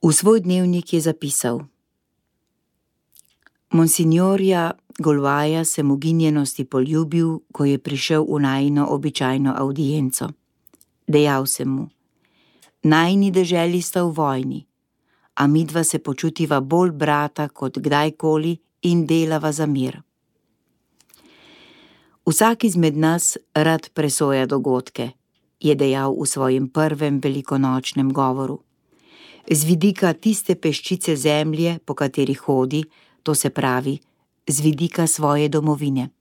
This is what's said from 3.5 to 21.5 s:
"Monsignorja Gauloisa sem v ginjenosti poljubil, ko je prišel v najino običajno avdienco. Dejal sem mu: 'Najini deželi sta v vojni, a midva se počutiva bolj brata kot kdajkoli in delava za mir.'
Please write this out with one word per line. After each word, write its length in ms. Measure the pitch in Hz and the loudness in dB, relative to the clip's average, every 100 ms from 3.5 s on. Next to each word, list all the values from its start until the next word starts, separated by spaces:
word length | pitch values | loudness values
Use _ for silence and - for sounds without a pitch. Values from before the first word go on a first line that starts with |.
| _ _ | _ _
"Monsignorja 1000 | 165 165 160 165 165 185 196 190 185 165 - _ - | 2 4 4 2 4 2 2 2 2 0 -6 _ -4
Gauloisa 680 | 156 147 139 143 151 160 | 0 2 2 0 0 0
sem 240 | 160 - 143 | -2 -2 0
v 60 | 139 | 0
ginjenosti 680 | 160 165 160 151 139 - | 0 2 2 2 -2 -4
poljubil, 720 | 131 135 131 160 160 165 165 160 _ | -4 -2 0 0 0 0 0 -2 _
ko 120 | - | -2
je 140 | 143 139 | 0 0
prišel 460 | - 139 - 156 156 | -2 -6 -2 0 0
v 120 | 151 | 0
najino 460 | 143 135 139 147 143 | 0 0 0 2 0
običajno 640 | 143 151 156 131 131 135 - | -2 -4 -2 -2 0 0 0
avdienco. 720 | 139 139 139 151 131 - 135 151 _ _ _ _ _ _ - | -4 -2 -2 0 -2 -2 -8 -10 _ _ _ _ _ _ 2
Dejal 380 | 147 147 135 135 | 4 4 2 -2
sem 220 | - 135 | -4 -4
mu: 200 | 135 - _ _ _ _ _ _ _ _ _ | -4 -6 _ _ _ _ _ _ _ _ _
'Najini 460 | 156 156 170 196 196 | 2 4 4 2 2
deželi 500 | 185 175 175 170 180 | 2 0 0 0 -2
sta 220 | 170 190 | -2 -2
v 80 | 175 | -2
vojni, 540 | 156 147 131 135 135 - _ _ _ _ _ _ | 0 -2 -2 -4 -8 -12 _ _ _ _ _ _
a 120 | - 143 | 0 2
midva 380 | 151 160 160 | 4 2 -2
se 140 | 160 156 | -2 -2
počutiva 600 | 151 135 165 156 156 147 | -4 -4 -4 -2 -2 0
bolj 300 | 135 165 185 | 0 2 2
brata 580 | 151 151 147 147 - 151 | 0 0 0 -2 -4 -8
kot 300 | - 135 131 | -6 -8 -4
kdajkoli 800 | 147 147 151 156 160 156 156 170 _ _ | -2 0 0 -2 0 0 0 -4 _ _
in 240 | 175 175 156 | 0 2 2
delava 460 | 165 160 156 151 | 2 2 0 -2
za 140 | 147 151 | -2 -2
mir.' 360 | 139 131 - - _ _ _ _ _ _ _ _ _ _ _ _ _ - | -2 -2 -6 -20 _ _ _ _ _ _ _ _ _ _ _ _ _ -20